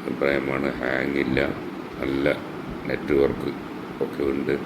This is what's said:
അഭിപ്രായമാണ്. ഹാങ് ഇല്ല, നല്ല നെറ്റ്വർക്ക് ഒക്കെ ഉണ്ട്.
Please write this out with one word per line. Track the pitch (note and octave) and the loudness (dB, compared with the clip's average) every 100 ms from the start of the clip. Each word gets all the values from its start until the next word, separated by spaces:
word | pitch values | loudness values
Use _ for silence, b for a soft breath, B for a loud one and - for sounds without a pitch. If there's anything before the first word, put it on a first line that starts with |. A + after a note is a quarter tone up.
അഭിപ്രായമാണ്. | A#1+ B1+ C#2 C#2 C2+ C2+ C#2 B1+ | -4 0 2 2 2 0 0 0
ഹാങ് | B1+ C2 C2+ C#2 C2 | 0 0 2 2 2
ഇല്ല, | C2 C#2+ - - - - - | 4 2 0 -6 -8 -10 -4
നല്ല | C2+ C2+ C#2+ C#2+ - - - - - | -2 2 2 2 -4 -8 -8 -8 -4
നെറ്റ്വർക്ക് | - C2+ C#2+ C#2 - - - - - - - - | -4 2 4 4 2 -4 -4 -8 -8 -8 -4 -4
ഒക്കെ | D2+ C#2 | 0 0
ഉണ്ട്. | C2+ C2+ C#2 | 0 0 0